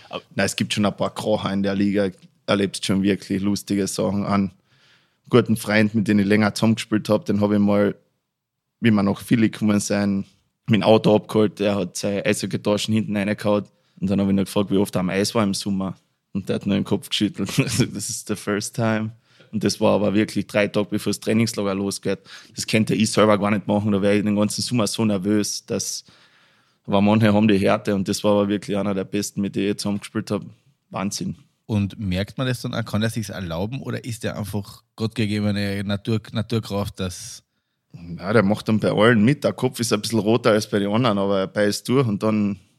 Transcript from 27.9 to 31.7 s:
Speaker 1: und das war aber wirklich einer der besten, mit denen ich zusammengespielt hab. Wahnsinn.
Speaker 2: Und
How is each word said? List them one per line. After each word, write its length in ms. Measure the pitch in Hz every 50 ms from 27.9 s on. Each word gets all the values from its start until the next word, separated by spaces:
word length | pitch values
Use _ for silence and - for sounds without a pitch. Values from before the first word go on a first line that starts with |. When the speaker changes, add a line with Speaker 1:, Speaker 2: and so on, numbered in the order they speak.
| 104
Speaker 1:
und 140 | 95 95 -
das 160 | 101 - -
war 80 | 104
aber 160 | 104 104 101 101
wirklich 280 | 104 98 - - 101 101
einer 160 | 98 104 98
der 100 | 95 95
besten, 380 | - - 104 101 - - 104
mit 120 | 101 98 -
denen 180 | 98 98 101
ich 40 | 101
zusammengespielt 540 | - - 104 101 101 - - - 110 98 -
hab. 120 | 107 95 - - - _ _ _ _ _ _ _
Wahnsinn. 480 | - 104 95 101 - - 92 98 98 - - _ _ _ _
Speaker 2:
Und 320 | -